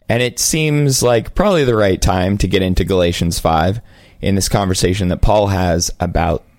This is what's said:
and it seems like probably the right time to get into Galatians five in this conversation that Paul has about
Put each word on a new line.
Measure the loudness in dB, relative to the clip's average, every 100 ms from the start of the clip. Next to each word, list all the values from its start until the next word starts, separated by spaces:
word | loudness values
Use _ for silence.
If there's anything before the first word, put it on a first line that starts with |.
| -4
and | -2
it | -2 -2
seems | -2 -2 0 0 0 0
like | 2 0 0 -2
probably | 0 2
the | 2 2
right | 2 2
time | 0 0 0 0
to | 0
get | 0
into | 0 0
Galatians | 0 0 0 0 -2 -2
five | 0 2 0 -2 -8 -20 -20 -6
in | -2
this | -2 0
conversation | 0 0 0 0 0 -2
that | 0
Paul | 2 2 2
has | 0 0 0 -2 -4
about | -4 -2 -2 -4 -8